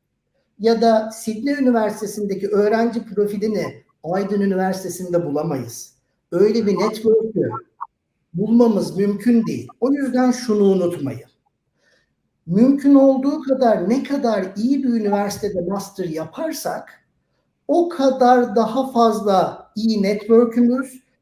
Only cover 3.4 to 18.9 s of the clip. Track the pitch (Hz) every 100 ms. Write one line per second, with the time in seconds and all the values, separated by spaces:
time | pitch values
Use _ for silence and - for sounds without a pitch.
3.4 | 220 196 143 - _ _ 156 185 190 202
4.4 | 196 185 185 185 175 - 180 175 151 143
5.4 | 156 135 113 - - _ _ _ - 170
6.4 | 214 226 208 185 214 220 220 220 226 -
7.4 | - - _ - - _ _ _ _ 170
8.4 | 214 233 233 196 - 165 208 202 247 233
9.4 | 175 131 - - 247 285 262 247 254 240
10.4 | - 208 196 190 175 170 131 113 - _
11.4 | _ _ _ _ _ _ _ _ _ _
12.4 | - 185 262 277 285 277 269 262 277 311
13.4 | 269 254 240 190 180 262 - 277 233 208
14.4 | 185 202 240 277 254 226 208 202 202 -
15.4 | 202 180 175 202 - - 170 156 156 -
16.4 | 320 - 156 156 - - _ _ _ _
17.4 | _ _ - 330 339 - 269 254 247 247
18.4 | 226 226 220 262 262